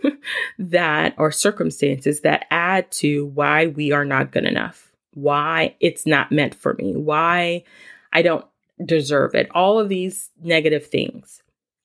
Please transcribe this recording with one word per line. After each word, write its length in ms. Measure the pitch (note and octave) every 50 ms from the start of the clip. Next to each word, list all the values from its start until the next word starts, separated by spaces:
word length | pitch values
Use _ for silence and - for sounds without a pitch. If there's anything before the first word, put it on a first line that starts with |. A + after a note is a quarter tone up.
| - D4 C#4+ -
<laughs> 360 | - - - - - - - -
that 560 | F#3 E3+ F3 F3 F3 D#3 D3+ D#3 D#3+ D#3+ - -
are 120 | D#3 D#3
circumstances 920 | - - - G3+ G3+ - E3 D#3+ D3 - C#3+ C#3+ C#3 C3+ - D3 D3 -
that 240 | - D#3 D3+ - - -
add 400 | D3+ E3+ E3+ F3+ F#3+ F#3+ F3+ -
to 360 | - - - D3 D3 D3 C#3+
why 400 | C#3+ C#3 D3 C#3+ C#3+ D3+ D#3 E3
we 260 | E3 C#3+ D3 D3+ C#3+
are 120 | D3 C#3+ C#3+
not 280 | C#3 C3+ C3 C#3 C3+
good 120 | - - -
enough, 480 | - - - - - - - - _ _ _ _ _
why 640 | - D3 C#3 D3 C#3+ D3 D3 D#3+ E3 E3 D#3+ - - -
it's 260 | - E3+ E3 - -
not 260 | D#3+ D3 C#3 - -
meant 220 | - D3+ C#3 - -
for 200 | - - - -
me, 220 | - - G3 E3
why 640 | - D3+ D3+ D3+ D3+ E3 E3+ F3 F3 F3 E3+ F3 F3 - _ - - - - - - _ -
I 100 | - E3+
don't 240 | E3+ E3+ D#3+ - - _ _ _ _ _ _ -
deserve 520 | F3 C#3+ E3 D#3 C#3 C3+ D3 C3+ C3+ - -
it, 160 | B2 A#2+ - -
all 240 | E3+ F#3 G3 G#3+ A3+
of 100 | G#3+ G3
these 420 | F#3+ F#3 F#3 F#3+ F#3 - - - _ -
negative 460 | E3 E3+ E3 D#3+ D3+ D#3 D3+ C#3+ D3
things. 560 | - - - - - - - - - - - _ _ _ _ _ _ _ _